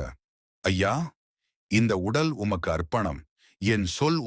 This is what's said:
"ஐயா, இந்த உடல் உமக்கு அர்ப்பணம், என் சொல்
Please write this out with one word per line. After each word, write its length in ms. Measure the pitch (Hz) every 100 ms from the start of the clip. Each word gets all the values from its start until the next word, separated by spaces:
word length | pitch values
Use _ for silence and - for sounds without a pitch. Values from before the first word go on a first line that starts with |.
| 67 - _ _ _ _
"ஐயா, 320 | 95 92 98 135 165 - _ _ _ _ -
இந்த 240 | 104 117 98
உடல் 340 | 95 135 160
உமக்கு 400 | 120 101 95 85
அர்ப்பணம், 500 | 80 82 120 95 69 - _ _ -
என் 240 | 98 110 90
சொல் 360 | - 147 160